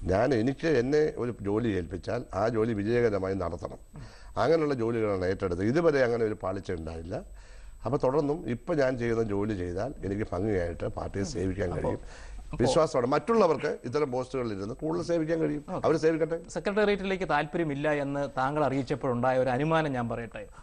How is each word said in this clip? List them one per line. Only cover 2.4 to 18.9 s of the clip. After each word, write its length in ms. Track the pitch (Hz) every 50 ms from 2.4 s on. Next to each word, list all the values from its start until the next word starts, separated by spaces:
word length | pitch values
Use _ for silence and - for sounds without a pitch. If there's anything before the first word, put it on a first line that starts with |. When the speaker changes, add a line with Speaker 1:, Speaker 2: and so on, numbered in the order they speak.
| 104 117
Speaker 1:
ജോലി 240 | 120 110 110 120 117
വിജയകരമായി 600 | 101 98 107 117 120 120 113 104 98 92 95 98
നടത്തണം. 440 | 98 87 85 85 85 - - - - - - - - - - - - - - -
അങ്ങനെയുള്ള 380 | 95 110 135 160 165 156 147 143
ജോലികളാണ് 500 | 123 110 113 120 113 110 104 101 92 90
ഏറ്റെടുത്തത്. 400 | 90 98 90 101 95 85 85 98
ഇതുവരെ 400 | 107 127 165 170 170 147 139 127
അങ്ങനെ 200 | 117 117 117 113
ഒരു 120 | 107 107 - -
പാളിച്ച 300 | 92 95 101 - - 95
ഉണ്ടായില്ല. 420 | 82 80 80 80 82 82 85 101 147 196 - - - - - - - - - - - -
അപ്പൊ 140 | 117 127 147 -
തുടർന്നും 460 | 127 131 151 147 139 147 175 175 -
ഇപ്പൊ 240 | 123 117 - - 175
ഞാൻ 240 | 147 135 127 131 120
ചെയ്യുന്ന 240 | 117 117 113 113 113
ജോലി 320 | 107 101 98 104 110 107
ചെയ്താൽ 400 | 92 90 90 87 - 107 131 147 - -
എനിക്ക് 220 | 95 98 104 107 - -
ഭംഗിയായിട്ട് 560 | 87 98 110 104 92 85 85 85 - - 113
പാർട്ടിയെ 360 | - 87 85 85 - 98 98
സേവിക്കാൻ 460 | 90 - - 92 95 92 95 95 87
Speaker 2:
അപ്പോ, 180 | 85 76 - -
Speaker 1:
കഴിയും. 120 | 107 - - - - - - - - - - - -
Speaker 2:
അപ്പോ 120 | - 117
Speaker 1:
വിശ്വാസമാണ്. 400 | 127 127 165 156 156 - 135 120
മറ്റുള്ളവർക്ക് 720 | 123 143 151 - - 233 226 202 170 151 123 - - - - -
ഇത്തരം 280 | 127 120 147 151 135 123
പോസ്റ്റുകളിൽ 400 | 127 127 - - 135 123 117 104
ഇരുന്ന് 220 | 95 98 104 131
കൂടുതൽ 280 | - 156 156 170 175 165
സേവിക്കാൻ 380 | 156 170 170 160 156 165 165
കഴിയും. 240 | 160 151 147 147 143 -
Speaker 2:
ഓക്കെ. 180 | 185 147 -
Speaker 1:
അവര് 100 | - 160
സേവിക്കട്ടെ. 440 | 160 151 160 165 156 160 156 165 165 175 -
Speaker 2:
സെക്രട്ടേറിയറ്റിലേക്ക് 800 | - 175 156 214 202 214 208 202 202 190 190 196 190 180 190 160
താല്പര്യമില്ല 600 | 151 147 151 151 - 175 170 156 143 139 147 151 151
എന്ന് 360 | 143 139 139 139 143 143 135 -
താങ്കൾ 280 | 131 131 135 147 151 151
അറിയിച്ചപ്പോഴുണ്ടായ 720 | 131 131 139 131 -